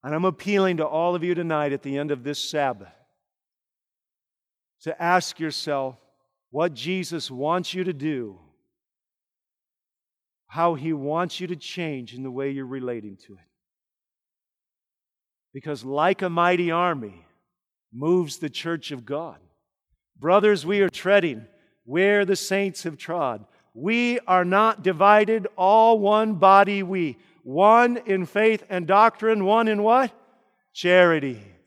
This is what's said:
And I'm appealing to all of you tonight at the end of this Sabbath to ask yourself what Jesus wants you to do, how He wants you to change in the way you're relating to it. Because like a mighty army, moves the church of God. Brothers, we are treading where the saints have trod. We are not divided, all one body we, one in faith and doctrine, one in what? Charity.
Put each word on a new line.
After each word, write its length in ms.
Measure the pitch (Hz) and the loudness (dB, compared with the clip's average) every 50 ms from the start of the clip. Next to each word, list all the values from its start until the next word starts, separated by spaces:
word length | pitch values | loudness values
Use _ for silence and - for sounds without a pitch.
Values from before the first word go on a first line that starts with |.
| - | -8
And 120 | 131 151 | -6 -4
I'm 100 | 160 175 | -2 -2
appealing 520 | 190 156 - - 196 208 196 190 185 180 | -2 -2 -2 -6 -2 0 2 2 2 0
to 100 | 156 156 | -2 -2
all 260 | 151 151 156 170 175 175 | -2 -2 0 0 0 0
of 100 | 175 160 | -2 -2
you 120 | 180 175 | -2 -2
tonight 380 | 165 175 165 160 151 147 143 139 | -2 -2 -2 -2 0 0 -2 -2
at 100 | 135 - | -4 -6
the 120 | 139 139 | -6 -6
end 140 | 139 147 143 | -4 -2 -4
of 140 | 143 131 117 | -6 -6 -6
this 260 | 143 147 - - - | -10 -8 -8 -10 -6
Sabbath 420 | - 151 143 135 120 101 95 - _ _ _ _ _ _ _ _ _ _ _ _ _ _ _ _ _ _ _ _ _ _ _ _ _ _ _ _ _ _ _ _ _ _ _ _ _ _ | -4 -2 -2 -2 -4 -6 -14 -20 _ _ _ _ _ _ _ _ _ _ _ _ _ _ _ _ _ _ _ _ _ _ _ _ _ _ _ _ _ _ _ _ _ _ _ _ _ _
to 180 | - 156 160 - | -12 -12 -8 -4
ask 400 | 170 170 180 185 175 - - - | 0 2 2 2 0 -2 -10 -8
yourself 560 | 160 156 143 - - 156 147 139 135 131 123 _ _ _ _ _ _ _ _ _ _ _ | -8 -8 -8 -8 -6 -4 -4 -4 -4 -6 -10 _ _ _ _ _ _ _ _ _ _ _
what 240 | - 143 165 180 147 | -4 -2 -2 -2 -4
Jesus 560 | 113 123 160 185 190 180 - 170 160 - - | -6 -6 -6 -4 -4 -4 -6 -8 -10 -10 -10
wants 460 | 131 123 139 151 170 185 175 - - | -10 -6 -4 -2 -2 -2 -4 -6 -8
you 80 | 185 185 | -6 -6
to 100 | 185 170 | -6 -6
do, 460 | 135 139 156 151 131 120 107 95 90 _ _ _ _ _ _ _ _ _ _ _ _ _ _ _ _ _ _ _ _ _ _ _ _ _ _ _ _ _ _ _ _ _ _ _ _ _ _ _ _ _ | -6 -6 -6 -6 -6 -8 -10 -14 -18 _ _ _ _ _ _ _ _ _ _ _ _ _ _ _ _ _ _ _ _ _ _ _ _ _ _ _ _ _ _ _ _ _ _ _ _ _ _ _ _ _
how 260 | _ - 156 170 175 165 | _ -6 -2 -2 -2 -2
He 180 | 143 135 160 | -2 -4 -6
wants 480 | 160 147 135 143 151 165 180 175 - - | -6 -6 -4 -4 -4 -4 -4 -4 -6 -10
you 60 | 180 | -10
to 100 | 165 180 | -10 -10
change 600 | 151 - - - 185 170 160 147 131 123 110 120 | -12 -12 -14 -10 -8 -8 -8 -8 -10 -12 -14 -14
in 80 | 123 135 | -12 -12
the 80 | 135 | -10
way 180 | 123 131 139 139 | -8 -6 -6 -6
you're 160 | 139 139 135 | -6 -8 -10
relating 500 | 123 131 135 127 123 120 117 104 107 98 95 _ | -10 -10 -10 -8 -8 -8 -8 -10 -14 -18 -20 _
to 60 | _ 101 | _ -20
it. 60 | 95 _ _ _ _ _ _ _ _ _ _ _ _ _ _ _ _ _ _ _ _ _ _ _ _ _ _ _ _ _ _ _ _ _ _ _ _ _ _ _ _ _ _ _ | _ _ _ _ _ _ _ _ _ _ _ _ _ _ _ _ _ _ _ _ _ _ _ _ _ _ _ _ _ _ _ _ _ _ _ _ _ _ _ _ _ _ _ _
Because 320 | 135 - 156 147 123 110 | -14 -10 -10 -10 -10 -8
like 380 | 131 139 143 156 180 196 - 185 | -6 -2 0 2 2 2 0 -4
a 80 | 180 | -4
mighty 400 | 170 170 170 175 180 175 175 170 | 0 2 2 2 2 2 0 -2
army, 540 | 165 170 175 180 165 139 113 104 92 85 82 _ _ _ _ _ _ _ _ _ _ _ _ _ 110 | -2 -2 -2 -2 -2 -4 -8 -14 -16 -20 _ _ _ _ _ _ _ _ _ _ _ _ _ _ -12
moves 440 | 120 139 160 180 185 175 147 - | -6 0 0 2 2 0 -2 -8
the 120 | - - 147 | -10 -10 -10
church 420 | - - - 170 170 156 - - | -10 -10 -8 -8 -8 -8 -10 -12
of 140 | 151 127 117 | -14 -14 -10
God. 320 | 107 143 147 165 156 95 _ _ _ _ _ _ _ _ _ _ _ _ _ _ _ _ | -10 -8 -8 -8 -10 -16 _ _ _ _ _ _ _ _ _ _ _ _ _ _ _ _
Brothers, 480 | _ 117 156 180 208 202 214 208 175 135 | _ 0 4 4 4 6 4 2 2 0
we 160 | 165 208 202 | -2 0 2
are 80 | 196 175 | 0 0
treading 560 | - - - 180 202 202 185 165 127 107 110 _ _ _ _ _ _ _ _ | 0 -4 0 2 4 4 2 0 -6 -8 -14 _ _ _ _ _ _ _ _
where 420 | 117 131 170 190 202 208 208 202 | -6 -2 0 2 2 2 2 2
the 100 | 180 196 | 0 -2
saints 480 | 180 - - 190 196 202 190 170 - - | -4 -2 -4 -2 -2 -2 -4 -6 -8 -10
have 140 | 165 151 | -10 -10
trod. 480 | 139 - - 165 175 151 131 117 104 104 _ _ _ _ _ _ | -10 -10 -8 -4 -2 -2 -4 -4 -6 -12 _ _ _ _ _ _
We 460 | 113 135 190 226 233 240 240 240 240 - | -8 -4 -2 0 0 0 0 -2 -4 -2
are 180 | - 185 185 180 | 2 2 2 2
not 380 | 180 185 202 220 226 214 208 170 | 2 2 2 2 2 0 0 -2
divided, 640 | 185 185 151 190 202 208 214 214 202 226 226 185 196 _ | -4 0 4 4 6 6 6 6 2 0 -2 -4 -6 _
all 440 | - 185 190 208 220 220 226 226 220 | 0 2 4 6 6 6 6 4 4
one 360 | 202 196 208 214 226 220 214 | 2 2 2 2 2 0 0
body 480 | 165 190 190 196 196 202 196 202 196 196 | 4 6 8 8 8 6 6 2 -4 -4
we, 340 | 175 190 185 170 147 117 _ _ _ _ _ _ | -4 -4 -4 -4 -4 -6 _ _ _ _ _ _
one 540 | 123 131 160 190 208 220 233 240 240 240 240 247 | -8 0 4 6 6 8 6 6 4 0 -4 -4
in 200 | 233 196 190 180 | -4 -2 -2 -2
faith 380 | - - 202 214 220 220 208 - _ | -4 -2 0 2 2 2 0 -4 _
and 160 | 202 180 175 | -6 -6 -2
doctrine, 600 | 151 190 202 220 226 - - 214 220 226 208 190 | 2 4 4 4 4 2 0 -2 0 0 0 2
one 220 | 190 214 226 233 | 2 2 2 2
in 140 | 220 214 208 | 0 0 0
what? 300 | 208 220 233 254 277 226 - _ _ _ _ _ _ _ _ _ _ _ _ | 2 4 4 4 2 0 -4 _ _ _ _ _ _ _ _ _ _ _ _
Charity. 680 | - - 180 180 185 180 175 165 156 143 139 123 107 101 98 92 _ _ | -4 0 4 6 6 6 6 4 0 -2 -4 -8 -8 -14 -20 -20 _ _